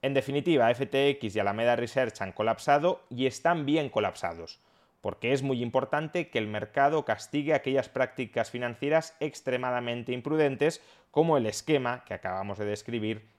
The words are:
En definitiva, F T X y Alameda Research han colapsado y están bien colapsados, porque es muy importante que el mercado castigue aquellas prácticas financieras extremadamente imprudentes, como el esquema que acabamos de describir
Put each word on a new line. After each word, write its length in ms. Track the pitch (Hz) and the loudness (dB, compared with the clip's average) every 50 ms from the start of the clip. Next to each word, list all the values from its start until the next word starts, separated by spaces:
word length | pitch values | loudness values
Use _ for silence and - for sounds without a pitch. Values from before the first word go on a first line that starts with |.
| - | -2
En 100 | 139 139 | 0 0
definitiva, 560 | 139 - - 139 147 135 170 170 139 117 113 | 0 -2 0 -4 -2 2 4 4 6 6 4
F 160 | 120 120 139 | 4 2 -2
T 240 | - - 139 139 143 | -2 0 2 4 4
X 260 | 139 139 - 107 95 | 2 2 -4 -4 -2
y 40 | 107 | 0
Alameda 360 | 101 101 101 107 117 120 120 | 0 0 0 2 2 2 2
Research 460 | 117 120 113 - 139 131 117 - - | 2 0 -2 0 0 0 0 -2 -6
han 100 | 104 95 | -8 -8
colapsado 720 | 90 - 107 110 113 - - - 143 147 147 175 190 - - _ | -4 -2 0 0 0 0 2 2 2 4 4 2 0 0 -8 _
y 160 | 127 120 131 | -6 -2 -2
están 400 | 127 123 - _ 170 175 170 147 | -2 -2 0 _ 0 0 2 0
bien 240 | 135 147 160 147 139 | 0 0 0 0 0
colapsados, 720 | - 110 104 95 - - - 87 85 82 82 80 - _ _ _ _ _ _ _ _ _ | 0 0 0 0 -2 -4 -8 -8 -8 -8 -14 -16 -16 _ _ _ _ _ _ _ _ _
porque 300 | - 95 90 - - 120 | -8 -8 -6 -4 0 0
es 100 | 131 135 | 0 0
muy 220 | 131 139 131 120 120 | 0 -2 -2 -2 -2
importante 680 | 120 - 131 127 131 - 147 156 151 - 180 165 - | 0 0 0 0 0 -2 -2 -2 -2 -4 -4 -4 -2
que 80 | - 117 | -2 -2
el 100 | 110 107 | -2 -2
mercado 560 | 107 107 107 104 - 143 139 143 156 156 143 | -4 -6 -6 -4 2 4 4 4 4 2 0
castigue 500 | - 110 - - - - 147 143 147 160 | 0 -2 -2 -4 -6 -4 -4 0 2 0
aquellas 340 | 139 - 135 135 139 120 - | 0 2 0 0 0 -2 -2
prácticas 640 | _ 127 131 123 - - 127 104 - 120 110 - | _ -2 -2 -2 -2 -8 -8 -4 -2 -4 -4 -2
financieras 640 | - 120 123 120 117 - - 143 151 160 156 - - _ | -4 -6 -6 -6 -6 -4 -2 2 2 2 0 0 -8 _
extremadamente 920 | - 156 - - _ 131 127 127 127 127 123 123 123 120 120 120 117 127 | -6 -6 -6 -6 _ -4 -2 -2 -2 -2 -2 -2 -2 -4 -6 -6 -4 -6
imprudentes, 720 | 123 123 117 139 151 156 151 139 135 120 143 156 165 - - - - _ _ _ | -6 -6 -4 -2 2 2 2 2 2 2 2 2 0 -2 -16 -20 -20 _ _ _
como 280 | - 143 160 165 156 139 | 2 2 4 6 4 4
el 100 | 117 110 | 2 2
esquema 560 | 104 - - - 156 139 127 120 123 127 - | -2 -4 0 2 2 2 2 0 -4 -4 -8
que 80 | - 104 | -10 -12
acabamos 460 | - - 95 90 95 98 101 98 101 | -8 -6 -6 -4 -4 -4 -6 -4 -4
de 60 | 107 | -2
describir 600 | 104 104 104 - - 117 117 107 107 110 107 107 _ _ | -2 -2 -4 -4 -6 -4 -2 -2 -2 -4 -4 -8 _ _